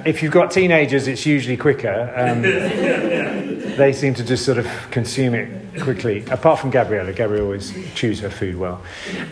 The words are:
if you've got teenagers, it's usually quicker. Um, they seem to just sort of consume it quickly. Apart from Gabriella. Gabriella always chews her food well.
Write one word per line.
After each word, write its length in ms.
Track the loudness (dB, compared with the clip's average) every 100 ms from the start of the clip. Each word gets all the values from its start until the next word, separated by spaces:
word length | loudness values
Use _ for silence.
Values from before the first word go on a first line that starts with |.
| -2
if 160 | 0
you've 120 | 4
got 180 | 4 4
teenagers, 560 | 4 4 4 4 2 0
it's 180 | -2 2
usually 300 | 2 2 0
quicker. 560 | 2 2 0 -2 -2
Um, 280 | -2 0 2
they 1500 | 2 2 0 0 0 0 0 0 -2 -4 -6 -6 -4 2 4
seem 200 | 4 0 -2
to 100 | -2
just 180 | -2
sort 140 | 0 0
of 100 | -2 -6 -6
consume 440 | -4 -2 0 0 0
it 460 | -4 -10 -12 -6
quickly. 440 | -4 -2 0 -2 -2
Apart 340 | 2 4 4
from 100 | 4
Gabriella. 440 | 2 2 0 -2
Gabriella 320 | 0 0 2 0
always 280 | -2 -6 -10 -10
chews 260 | -4 -2 -2
her 100 | -4
food 280 | -4 -4 -4
well. 240 | -6 -6 -12 -14 -10 -10 -6